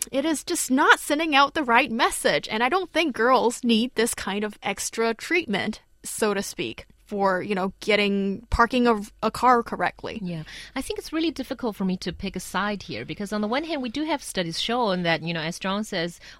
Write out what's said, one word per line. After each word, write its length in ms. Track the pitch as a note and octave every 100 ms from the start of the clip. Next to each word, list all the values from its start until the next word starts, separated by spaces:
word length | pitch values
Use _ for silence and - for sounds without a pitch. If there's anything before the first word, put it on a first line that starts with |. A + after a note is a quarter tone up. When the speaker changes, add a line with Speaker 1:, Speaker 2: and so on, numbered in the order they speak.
| -
Speaker 1:
it 140 | C4
is 200 | D#4 D4+
just 260 | - E4+ -
not 280 | C4 F4 A4+
sending 340 | - D4 E4
out 200 | C#4 C#4
the 100 | E4
right 260 | B3 A#3 C4+
message. 580 | A3+ F4 - A#3 D#3 -
And 120 | G#3+
I 60 | B3
don't 240 | F#4 F4+
think 220 | D#4 E4
girls 500 | A3+ A#3 B3+ G#3+ -
need 300 | A#3+ A3 B3+
this 200 | - A3+
kind 300 | - - G3+
of 140 | G#3+ G#3
extra 520 | G#3+ G3 - - A3+
treatment, 640 | A3+ - F4 - G3 - - _ _
so 320 | - - G#3+
to 80 | G3
speak, 440 | G3 - B2+ A2 - _ _
for, 360 | G#3 G3 F#3
you 120 | F3
know, 180 | G3 F#3+ -
getting, 680 | - G#3 G3+ G3+ G3 F#3+ -
parking 360 | - A#3 B3+ A#3+
a, 140 | G#3+ G3+ -
a 80 | A3
car 320 | - B3+ A#3+
correctly. 580 | A#3 A3+ F3 - G2 G#3+
Speaker 2:
Yeah. 220 | F3+ E3 D3+ - - C4
I 40 |
think 160 | - G#4
it's 140 | -
really 180 | D#4 E4
difficult 460 | C#4 B3 B3+ A#3+ G3+
for 80 |
me 120 | F#3+ F#3
to 140 | F#3
pick 220 | E3+ G3 F#3
a 40 |
side 420 | - F#3 G#3 G3+
here 220 | - A2
because 280 | - D#3 G3+
on 80 | G#3+
the 60 | G#3
one 160 | B3+
hand, 180 | D#4+ D#4
we 60 | B3+
do 140 | C#4
have 180 | D#4 D4
studies 380 | - F#3+ E3+ E3
showing 420 | - A#3+ A3+ F#3
that, 200 | E3+ D#3+
you 120 | D#3+
know, 60 | E3+
as 180 | D#3 F3
John 260 | G3 G3
says, 340 | G#3+ F#3+ F3 - - -